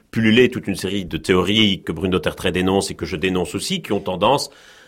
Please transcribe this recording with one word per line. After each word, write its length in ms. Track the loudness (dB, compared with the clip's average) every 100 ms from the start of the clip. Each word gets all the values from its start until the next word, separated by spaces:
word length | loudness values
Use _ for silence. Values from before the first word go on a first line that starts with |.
| _
pulluler 400 | 0 4 6 4
toute 180 | 2 -6
une 80 | -6
série 300 | -4 -6 -6
de 100 | -4
théories 680 | 2 2 4 4 2 0
que 80 | -4
Bruno 280 | -4 0 0
Tertrais 340 | -2 -4 -2
dénonce 380 | 0 2 2 0
et 40 |
que 120 | -6 -8
je 100 | -2
dénonce 380 | -2 -2 -2
aussi, 260 | -6 -6 -6
qui 120 | -4
ont 80 | -4
tendance 500 | -4 0 2 2 -2 -14 -20 -20